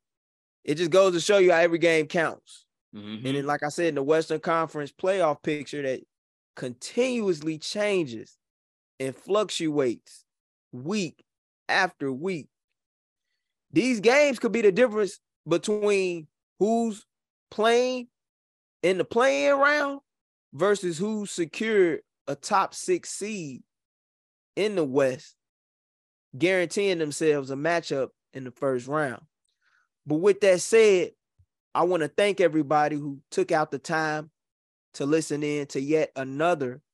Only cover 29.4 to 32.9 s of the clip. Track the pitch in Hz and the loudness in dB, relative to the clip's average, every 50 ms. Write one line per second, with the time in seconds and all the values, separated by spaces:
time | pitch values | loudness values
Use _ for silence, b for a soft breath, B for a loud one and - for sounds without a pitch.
29.4 | _ _ _ _ _ _ _ _ _ _ _ _ - 143 151 160 180 208 190 196 | _ _ _ _ _ _ _ _ _ _ _ _ -6 -4 -2 2 2 2 2 4
30.4 | 208 196 185 175 - - 220 226 220 214 190 180 156 - - _ _ _ _ _ | 4 4 4 4 2 2 6 6 6 8 6 4 2 -2 -6 _ _ _ _ _
31.4 | _ _ _ _ _ _ - 139 165 180 180 170 151 143 - - 202 208 185 - | _ _ _ _ _ _ -2 0 0 2 2 0 -2 -2 0 2 2 2 2 4
32.4 | 180 160 151 156 147 135 151 151 151 147 | 2 2 4 2 0 2 2 2 2 2